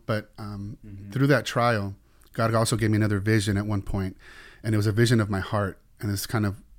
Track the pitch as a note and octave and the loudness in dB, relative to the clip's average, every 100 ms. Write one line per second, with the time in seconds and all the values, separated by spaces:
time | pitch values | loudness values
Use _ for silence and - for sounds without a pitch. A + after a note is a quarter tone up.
0 | - G#2+ - - G#2 G2+ G#2 B2+ G#2+ G2+ | -4 -6 -6 -14 -12 -10 -12 -14 -16 -16
1 | G2+ B2+ C#3 B2+ - B2 A#2+ A2 G2 G2 | -8 0 2 2 0 0 2 2 -2 -8
2 | _ _ - - A2+ A2+ A2+ G#2+ G#2+ G#2+ | _ _ -12 -2 2 2 2 2 2 2
3 | G#2+ G2+ G#2 A2 G2+ G2 G#2 G2+ - G2+ | 2 0 2 2 2 0 0 -2 -2 -4
4 | F#2+ - - - - - A2 G#2+ G#2+ G#2 | -4 -8 -20 -20 -20 -8 0 2 2 2
5 | A2+ A2+ G#2 F#2+ - G#2+ F#2+ - _ - | 4 4 2 -2 -2 -2 -2 -6 _ -8
6 | G#2 G2+ - B2 G#2 G2+ - | -4 -4 -2 -2 -2 -4 -14